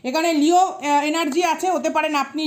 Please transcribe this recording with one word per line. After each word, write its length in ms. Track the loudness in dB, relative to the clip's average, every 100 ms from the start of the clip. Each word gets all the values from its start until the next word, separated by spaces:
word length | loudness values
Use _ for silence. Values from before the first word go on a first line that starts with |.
এখানে 300 | -6 -2 0
লিও, 240 | 2 4 4
আহ, 460 | 2 -2 0 0
এনার্জি 400 | 0 -2 -2 0
আছে, 240 | 0 0 -2
হতে 200 | -2 0
পারেন 260 | -2 -2 -2
আপনি 280 | -4 -2